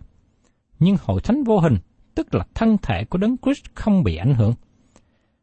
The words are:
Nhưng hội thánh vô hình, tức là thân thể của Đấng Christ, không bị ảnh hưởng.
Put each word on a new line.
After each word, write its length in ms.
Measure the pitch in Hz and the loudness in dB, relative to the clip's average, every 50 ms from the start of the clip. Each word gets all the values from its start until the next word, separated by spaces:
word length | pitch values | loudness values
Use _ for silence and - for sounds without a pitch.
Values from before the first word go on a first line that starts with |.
| - - _ _ _ _ _ _ _ _ _ _ _ _ _ - | -20 -20 _ _ _ _ _ _ _ _ _ _ _ _ _ 0
Nhưng 160 | 156 185 202 - | 2 2 2 0
hội 200 | - - 95 95 | 0 -2 -2 -2
thánh 220 | - - 233 302 285 | 0 0 -2 0 0
vô 160 | 226 214 196 | 0 2 2
hình, 180 | 160 165 117 92 - _ _ _ _ _ - | 2 2 2 0 -2 _ _ _ _ _ -8
tức 200 | - 320 - - | -8 -6 -4 -4
là 100 | - 95 - - | -4 -4 -4 -4
thân 240 | - 226 226 214 202 | -2 0 2 0 0
thể 240 | - - 104 85 107 | 0 -2 -4 -4 -4
của 120 | - - | -4 -4
Đấng 180 | 180 202 226 254 | -2 -2 -2 -2
Christ, 260 | - - 254 277 - - - - | -2 -2 -4 -4 -4 -6 -16 -12
không 280 | - - 220 202 190 131 | -6 -2 0 2 2 2
bị 120 | 92 80 | 0 -2
ảnh 180 | 82 101 135 143 | -2 0 0 2
hưởng. 200 | 113 107 104 123 - - _ _ _ _ _ _ _ _ _ _ _ _ _ _ _ | 2 2 0 0 -2 -8 _ _ _ _ _ _ _ _ _ _ _ _ _ _ _